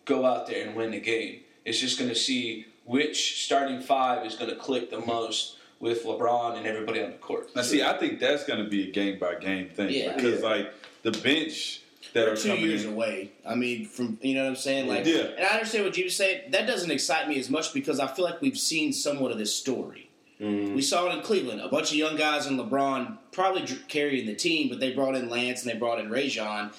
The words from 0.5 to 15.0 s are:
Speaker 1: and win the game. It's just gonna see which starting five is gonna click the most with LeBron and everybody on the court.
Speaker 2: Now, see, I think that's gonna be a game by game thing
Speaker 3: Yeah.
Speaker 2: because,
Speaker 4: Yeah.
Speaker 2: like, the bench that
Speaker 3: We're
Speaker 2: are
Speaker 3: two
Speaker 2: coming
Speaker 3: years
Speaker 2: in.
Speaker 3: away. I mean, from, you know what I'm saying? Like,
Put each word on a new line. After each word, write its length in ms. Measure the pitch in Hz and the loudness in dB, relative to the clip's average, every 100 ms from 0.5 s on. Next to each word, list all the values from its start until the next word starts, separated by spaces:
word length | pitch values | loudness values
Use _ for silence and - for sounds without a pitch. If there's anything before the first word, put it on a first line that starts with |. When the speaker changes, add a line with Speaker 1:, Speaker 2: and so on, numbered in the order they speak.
| 101 107 | -4 -4
Speaker 1:
and 100 | 110 | -4
win 140 | 113 | -2
the 100 | 101 | -2
game. 420 | 110 113 101 - - _ 110 | 0 0 -2 -8 -18 _ -4
It's 140 | 110 | -2
just 200 | 127 - | 0 0
gonna 160 | 123 113 | 0 0
see 500 | - 127 117 110 107 - - | 0 0 -2 -6 -12 -20 -2
which 580 | 127 151 - - - - | 0 2 0 -2 -2 2
starting 340 | 139 139 123 | 2 2 -2
five 460 | - 127 127 120 110 | 2 4 6 2 -2
is 80 | |
gonna 220 | - 113 - | -6 -6 -6
click 340 | - 127 117 | -2 -2 0
the 120 | 113 | -4
most 560 | 113 117 113 - - - - _ | -2 0 0 -2 -4 -8 -20 _
with 240 | 117 117 | 0 0
LeBron 540 | 110 110 120 120 117 110 | 0 0 4 4 2 -2
and 80 | 107 | -4
everybody 340 | 107 110 113 | -4 -2 -2
on 80 | 104 | -4
the 60 | - | -6
court. 380 | - - - - | -6 -6 -4 -2
Speaker 2:
Now, 60 | |
see, 220 | 120 147 | 2 4
I 120 | 135 190 | 4 2
think 200 | 160 - | 0 2
that's 240 | 127 143 | 2 2
gonna 240 | - 113 104 | 0 -2 0
be 220 | 101 95 | 0 0
a 20 | |
game 280 | 101 101 92 | 0 0 0
by 160 | 90 87 | -2 -2
game 340 | 92 95 90 | -2 -4 -4
thing 220 | - 98 | -4 0
Speaker 3:
Yeah. 240 | - - - | 0 0 2
Speaker 2:
because, 260 | 123 104 | 2 2
Speaker 4:
Yeah. 60 | 107 | 2
Speaker 2:
like, 240 | 107 - - - - | 0 0 -8 -20 -6
the 80 | 113 | -4
bench 720 | 101 117 156 151 - - - - _ - | 0 2 2 0 -4 -8 -10 -16 _ -2
that 140 | 120 110 | 2 4
Speaker 3:
We're 60 | |
Speaker 2:
are 20 | 107 | 4
Speaker 3:
two 100 | 104 | 2
Speaker 2:
coming 140 | 98 110 | 2 2
Speaker 3:
years 200 | 107 104 | 2 -2
Speaker 2:
in. 80 | |
Speaker 3:
away. 380 | 107 113 95 98 - 113 | -2 -2 -2 -8 -12 -4
I 100 | 117 | -2
mean, 280 | 123 120 104 | 0 -2 -6
from, 300 | - 123 110 | -4 -4 -2
you 140 | 135 135 | -2 0
know 80 | |
what 60 | 135 | 0
I'm 40 | 127 | -2
saying? 320 | 139 135 127 | 0 0 0
Like, 180 | 120 | 0